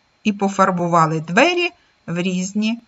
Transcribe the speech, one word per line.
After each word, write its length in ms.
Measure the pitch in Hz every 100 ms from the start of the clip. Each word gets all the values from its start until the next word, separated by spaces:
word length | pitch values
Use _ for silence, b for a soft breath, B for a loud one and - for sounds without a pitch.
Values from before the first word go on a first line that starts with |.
| _ _
і 80 | 220
пофарбували 880 | 202 196 196 190 180 175 170 160 160
двері 500 | 156 180 320 359 349 - _ _ -
в 160 | 175
різні 560 | 185 185 185 208 214 233